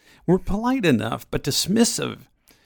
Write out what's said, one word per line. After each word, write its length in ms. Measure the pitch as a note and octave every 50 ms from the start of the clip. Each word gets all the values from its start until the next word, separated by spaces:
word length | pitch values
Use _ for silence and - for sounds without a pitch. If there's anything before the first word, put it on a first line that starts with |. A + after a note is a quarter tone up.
| _ _ - _ _
We're 120 | - E3+ F#3
polite 460 | - - F#3 G#3 A3+ A#3+ C4 C4+ G#3+
enough, 440 | E3+ C3+ G#2+ G#2+ A2+ C3 B2+ - -
but 120 | - - -
dismissive. 840 | D3 B2+ - - - F#3+ A3+ A#3 A3+ - - C#3+ B2 - - - _ _ _ _ _ _ _ _